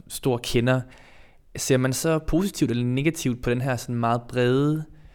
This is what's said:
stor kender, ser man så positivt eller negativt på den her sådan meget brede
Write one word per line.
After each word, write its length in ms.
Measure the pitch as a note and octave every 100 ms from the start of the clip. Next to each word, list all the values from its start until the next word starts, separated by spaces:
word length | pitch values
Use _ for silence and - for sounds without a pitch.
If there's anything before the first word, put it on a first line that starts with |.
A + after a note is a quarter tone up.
| -
stor 300 | - C3+ A#2
kender, 440 | - A#2+ B2 C3 B2+ - - - - - _ -
ser 220 | - C3
man 160 | C3
så 260 | B2+ E3 D#3+
positivt 520 | D#3 D#3+ G3 - C3
eller 120 | A#2
negativt 600 | B2 B2+ D3 D#3 C3 A#2
på 60 | -
den 120 | A#2+
her 140 | C3+ B2
sådan 200 | - A#2+
meget 260 | A#2 A#2+ A#2+
brede 560 | B2 B2 C3 D3 D#3 D3+ - -